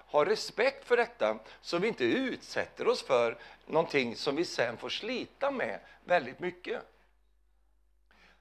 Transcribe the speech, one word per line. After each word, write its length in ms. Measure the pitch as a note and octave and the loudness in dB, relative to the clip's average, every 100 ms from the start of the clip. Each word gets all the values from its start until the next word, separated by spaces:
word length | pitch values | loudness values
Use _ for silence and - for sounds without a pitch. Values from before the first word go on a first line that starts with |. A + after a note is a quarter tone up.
| - | 0
ha 180 | D3+ | 4
respekt 600 | D3+ A3 - - C4 C4+ | 4 2 -2 0 0 0
för 120 | - A#3+ | 2 2
detta, 420 | A#3 - A2 A2 - - | 2 0 0 0 -8 -16
så 180 | - F3 | -4 0
vi 100 | A3 | 0
inte 160 | F#3 | 2
utsätter 840 | A#2+ A3+ C4 - - A#2 F2+ - E3+ | 2 2 0 -6 -6 -4 -4 -2 0
oss 140 | B3 | 0
för 360 | - B2 A#2+ A#2 - - - | 2 2 2 -2 -12 -20 -2
någonting 500 | D3+ D#3+ C#3+ A#2+ G#2 | 0 2 2 0 -2
som 200 | D3 C#3+ | -2 0
vi 80 | |
sen 320 | F3 - A#2+ A#2 | -2 -2 -2 -4
får 120 | B2 | -6
slita 640 | - G#3+ A#3+ A#2+ - C#4 | -6 -4 -6 -6 -4 -2
med 300 | C4 A2+ F#2+ - - | -2 -4 -6 -14 -12
väldigt 360 | - F3 B2 C3+ | 0 2 2 -6
mycket. 420 | F3 F3 - - - _ _ _ _ _ _ _ _ _ _ _ _ _ - _ | -6 -6 -8 -8 -10 _ _ _ _ _ _ _ _ _ _ _ _ _ -20 _